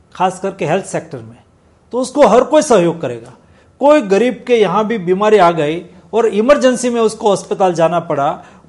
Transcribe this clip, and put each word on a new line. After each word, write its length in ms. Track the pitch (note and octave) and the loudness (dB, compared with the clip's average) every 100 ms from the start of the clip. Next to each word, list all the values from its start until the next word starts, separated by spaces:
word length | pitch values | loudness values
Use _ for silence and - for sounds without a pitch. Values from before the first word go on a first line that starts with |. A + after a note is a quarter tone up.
| _ - | _ -4
खास 240 | F#3 F#3 | -4 -2
करके 260 | G3 F#3+ D#3 | -8 -6 -2
हेल्थ 200 | F3+ F#3+ | -2 -4
सेक्टर 320 | E3 D#3+ C3 | -10 -10 -16
में, 200 | A2+ A#2 _ _ _ _ - | -18 -20 _ _ _ _ -10
तो 80 | A#3+ | -6
उसको 280 | B3+ C#4+ B3 | -4 2 4
हर 160 | A3+ | 4
कोई 180 | B3+ D4+ | 2 2
सहयोग 400 | D4+ G#3+ E3+ E3 | 2 2 2 -2
करेगा। 320 | C#3+ A#2+ A#2+ - _ _ _ - | -8 -10 -16 -20 _ _ _ -2
कोई 220 | C#4 D4+ | 2 2
गरीब 420 | G#3 G3 A#3+ B3 - | 2 0 0 -4 -2
के 80 | A#3+ | 0
यहाँ 320 | F#3+ F#3+ G#3 | 2 0 -2
भी 100 | A#3 | -4
बीमारी 400 | F3 F#3 G#3 G#3 | -2 0 2 4
आ 140 | F3 | 4
गई 340 | E3+ D3 E3+ - - - | 2 -4 -4 -10 -20 -6
और 120 | G#3+ A3+ | -2 0
इमरजेंसी 640 | G3+ A#3 C#4+ B3+ B3 B3 | 0 2 2 2 0 -2
में 120 | A#3 | 0
उसको 280 | A3+ G#3+ G#3+ | -2 0 -2
अस्पताल 440 | F#3 - F#3+ F#3 | -2 -4 -2 -2
जाना 260 | E3 E3 F3 | 0 0 0
पड़ा, 440 | E3+ C#3+ C#3+ F3 - - | -4 -4 -4 -4 -12 -18